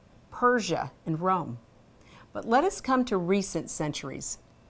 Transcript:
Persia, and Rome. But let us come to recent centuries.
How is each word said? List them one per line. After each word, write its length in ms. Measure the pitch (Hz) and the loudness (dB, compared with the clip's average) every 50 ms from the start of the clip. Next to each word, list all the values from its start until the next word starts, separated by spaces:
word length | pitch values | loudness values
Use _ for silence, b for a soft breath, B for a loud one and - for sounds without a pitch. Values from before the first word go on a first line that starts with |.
| - - - - - - | -20 -20 -20 -20 -20 -18
Persia, 600 | - - 247 247 247 240 202 180 160 - - 139 - - _ | -4 2 4 4 4 4 2 0 0 -2 -2 -4 -8 -10 _
and 140 | 165 160 156 | -4 -4 0
Rome. 400 | 175 185 190 180 147 120 120 120 - - _ - - - - B B B B B B B - | 0 0 0 0 -2 -4 -10 -12 -14 -20 _ -20 -20 -20 -20 B B B B B B B -12
But 160 | 104 - 220 | -10 -2 2
let 140 | 226 262 320 | 4 4 4
us 180 | 392 - - | 4 0 -2
come 240 | - - 269 254 247 | 0 0 2 2 2
to 100 | 247 214 | 2 0
recent 540 | 185 175 170 196 202 190 - - 165 127 - | 0 2 2 2 2 2 0 -2 -4 -4 -4
centuries. 680 | - - 160 151 147 - - 135 135 135 143 - - - - _ _ _ _ - | -4 -4 -2 -4 -4 -4 -8 -8 -10 -8 -8 -10 -10 -12 -14 _ _ _ _ -20